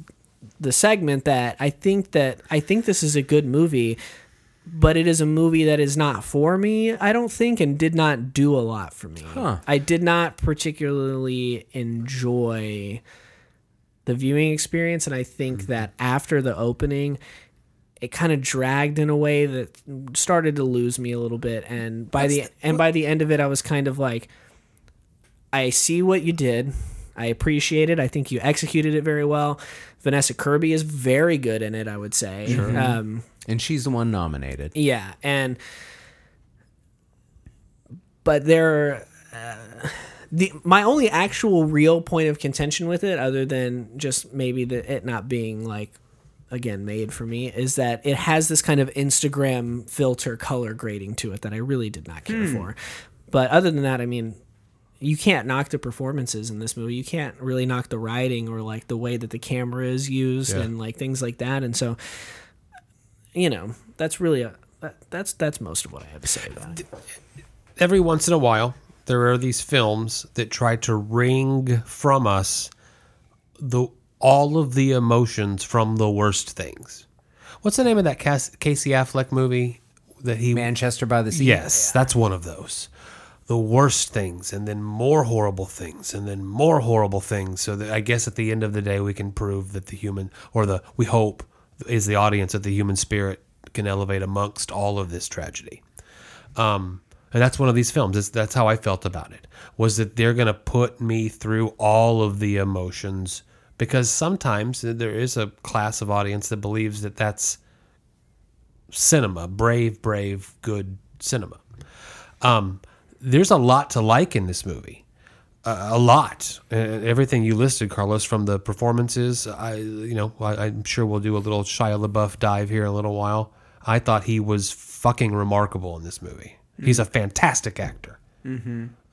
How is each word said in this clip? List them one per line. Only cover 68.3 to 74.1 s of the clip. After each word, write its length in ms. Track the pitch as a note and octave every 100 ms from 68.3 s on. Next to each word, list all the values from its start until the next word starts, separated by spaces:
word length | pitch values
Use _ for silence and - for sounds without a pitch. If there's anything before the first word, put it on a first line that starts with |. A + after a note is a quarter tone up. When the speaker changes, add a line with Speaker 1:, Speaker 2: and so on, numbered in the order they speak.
Speaker 3:
a 40 | E3+
while, 340 | B2 A2 A#2 B2+ - - -
there 240 | B2 A#2+
are 80 | B2
these 240 | B2+ A#2
films 640 | - C#3+ A2 G#2+ A2 - -
that 160 | - A2
try 260 | - A#2+ A#2
to 180 | - A2
wring 840 | G#2 A#2 B2 C3 C3+ C3+ C3 A#2+ -
from 400 | - D3 C#3 A#2
us 460 | G2 F#2+ - - - _ _ _ _ _ _ _ -
the, 280 | C3+ B2 B2 _ _